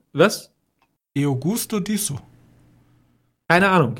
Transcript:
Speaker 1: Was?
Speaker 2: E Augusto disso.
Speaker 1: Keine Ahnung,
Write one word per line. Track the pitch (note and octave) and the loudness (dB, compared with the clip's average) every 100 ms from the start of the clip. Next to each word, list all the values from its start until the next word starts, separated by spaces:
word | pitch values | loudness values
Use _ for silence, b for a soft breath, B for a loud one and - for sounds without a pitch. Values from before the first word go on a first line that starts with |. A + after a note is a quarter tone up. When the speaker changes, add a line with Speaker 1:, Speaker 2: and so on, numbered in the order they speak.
| _ | _
Speaker 1:
Was? | C#3 G3 - - _ _ _ _ _ _ C#3 | 2 2 0 -12 _ _ _ _ _ _ -2
Speaker 2:
E | C#3+ | -2
Augusto | B2+ D3+ A3+ - G#3+ | -2 -2 -4 -4 -4
disso. | F#3 G#3 - C3+ - _ _ _ _ _ _ _ _ _ _ _ - | -2 -4 -4 -8 -14 _ _ _ _ _ _ _ _ _ _ _ 0
Speaker 1:
Keine | E3+ G3 | 2 4
Ahnung, | F#3 C3 - | 4 2 0